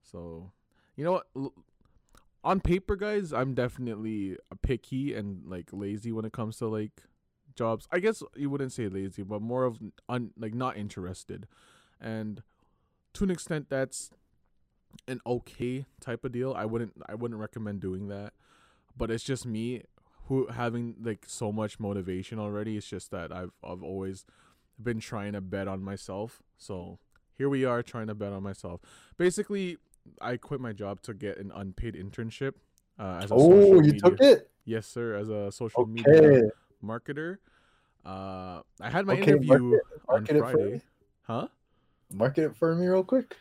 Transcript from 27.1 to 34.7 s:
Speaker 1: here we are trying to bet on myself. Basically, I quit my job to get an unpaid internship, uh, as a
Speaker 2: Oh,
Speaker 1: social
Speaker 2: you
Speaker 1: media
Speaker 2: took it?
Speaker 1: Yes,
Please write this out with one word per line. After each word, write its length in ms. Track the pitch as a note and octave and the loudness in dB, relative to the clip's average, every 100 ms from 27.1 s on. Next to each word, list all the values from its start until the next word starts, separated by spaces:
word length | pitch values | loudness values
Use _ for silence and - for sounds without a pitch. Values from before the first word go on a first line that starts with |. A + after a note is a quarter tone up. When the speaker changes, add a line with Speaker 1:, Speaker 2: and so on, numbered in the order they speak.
| _ _ _ | _ _ _
Speaker 1:
here 100 | C#3 | -2
we 160 | C#3 | 0
are 160 | C3 A#2+ | 0 0
trying 260 | A#2+ A#2+ A2 | -4 -8 -8
to 60 | G#2 | -6
bet 160 | G2+ | -6
on 100 | G2 | -6
myself. 380 | G2 F#2+ F#2+ F2 - - - - | -8 -10 -12 -14 -16 -20 -20 -2
Basically, 600 | F3+ F3+ G#3 G3+ F3+ F3 _ _ - - | -2 0 -6 -4 -6 -10 _ _ -20 -12
I 200 | A2+ B2 | -8 -8
quit 220 | - C#3 | -8 -10
my 120 | B2 | -8
job 300 | G2+ G2+ G2+ | -8 -8 -10
to 120 | - | -12
get 220 | G#2 G2+ F#2 | -10 -10 -8
an 160 | G2 | -12
unpaid 400 | - G2 F2+ A#2 | -10 -12 -8 -10
internship, 600 | G2 F#2+ - A2+ - C3+ - _ _ _ - | -8 -12 -10 -12 -8 -10 -10 _ _ _ -12
uh, 220 | G2+ F2+ | -8 -8
as 80 | G2 | 2
a 40 | |
Speaker 2:
Oh, 40 | A2 | 8
Speaker 1:
social 380 | D#3 G3 G3+ F#3+ | 12 12 12 12
Speaker 2:
you 60 | |
Speaker 1:
media 180 | D3+ D3 | 10 8
Speaker 2:
took 200 | F3+ F#3 | 6 8
it? 300 | C#4 - - _ | 10 10 6 _
Speaker 1:
Yes, 220 | - | -6